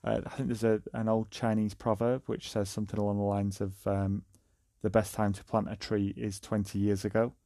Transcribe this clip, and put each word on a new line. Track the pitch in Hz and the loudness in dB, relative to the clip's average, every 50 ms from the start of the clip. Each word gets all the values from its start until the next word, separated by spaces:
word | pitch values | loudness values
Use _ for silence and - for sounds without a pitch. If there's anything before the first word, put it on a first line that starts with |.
| - | 0
Uh, | 113 110 113 - | 0 0 0 -2
I | - | -4
think | - - 135 123 | -6 -4 -2 -2
there's | 120 107 113 | -2 2 4
a, | 113 110 107 - - | 2 2 2 0 -4
an | - 117 113 110 | -4 -2 0 2
old | 110 113 110 110 | 2 2 0 -2
Chinese | - - - 113 110 107 107 104 - | -6 -2 0 2 2 2 2 0 -2
proverb | - - 117 107 101 117 120 127 131 - | -2 0 0 2 2 2 2 2 0 -2
which | - 113 - - - | -4 -6 -6 -6 -4
says | - 110 101 98 | -2 -2 -2 -2
something | - 110 104 101 - 107 | -2 -6 -6 -4 -2 -2
along | 104 101 101 | 0 0 0
the | 101 101 | 0 0
lines | 101 101 101 101 101 98 - | 0 0 0 0 -2 -2 -2
of, | 104 98 98 - - | -4 -6 -6 -4 -2
um, | 104 98 98 98 98 98 107 - _ - _ _ _ _ _ _ _ _ _ | 0 0 2 2 0 0 -2 -4 _ -20 _ _ _ _ _ _ _ _ _
"The | - 104 | -4 4
best | 98 113 98 - - | 4 4 4 4 -2
time | - 107 101 | 0 0 0
to | 98 - - | 0 -2 -6
plant | - - 110 98 - | -2 -2 0 0 -2
a | 110 | -8
tree | - - - 113 101 98 98 - | -8 -4 -2 0 0 0 0 -2
is | - 117 104 98 - | -4 -6 -6 -6 -8
twenty | - - 110 107 98 - - 101 | -6 -2 -2 -2 0 0 0 0
years | 101 104 101 98 - | 2 2 2 2 0
ago. | 104 - 110 117 123 - _ _ | 0 2 2 2 2 -2 _ _